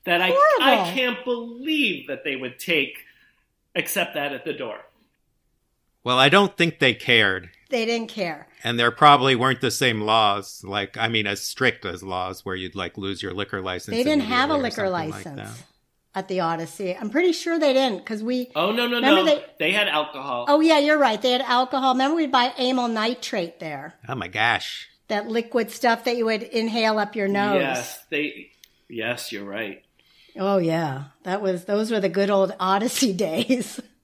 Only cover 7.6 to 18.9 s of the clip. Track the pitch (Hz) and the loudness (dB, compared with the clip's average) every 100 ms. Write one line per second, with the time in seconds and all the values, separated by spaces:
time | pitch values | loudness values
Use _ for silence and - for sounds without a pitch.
7.6 | _ 247 226 233 220 220 175 151 - _ | _ -4 -2 -2 -6 -6 -8 -8 -16 _
8.6 | - 120 120 117 151 139 131 123 131 120 | -4 2 0 6 8 8 6 2 2 0
9.6 | 127 - 127 110 107 113 107 101 95 - | -2 0 0 0 2 4 4 0 -6 -16
10.6 | 98 101 98 - 113 113 104 101 - - | -6 -6 -6 -4 -2 0 -2 -4 -8 0
11.6 | 127 - 98 87 95 92 92 92 - 95 | -2 0 -8 -8 -8 -6 -6 -8 -8 -8
12.6 | 92 98 87 - 98 98 98 90 101 101 | -8 -8 -8 -8 -8 -8 -8 -6 -6 -6
13.6 | 92 92 - 226 254 302 220 247 277 302 | -6 -8 -6 -2 0 0 0 -2 0 -2
14.6 | 247 226 196 175 156 156 170 139 104 117 | -2 -4 -4 -4 -6 -10 -12 -12 -14 -16
15.6 | - _ _ _ _ 196 185 185 165 165 | -20 _ _ _ _ -10 -6 -2 -2 -4
16.6 | 165 - 190 180 214 254 359 330 339 330 | -8 -8 -8 -6 -4 0 2 0 -2 0
17.6 | 294 262 269 185 - 214 220 254 247 151 | 2 2 2 -2 -6 -6 -2 -4 -2 -2
18.6 | 180 233 240 | 0 0 0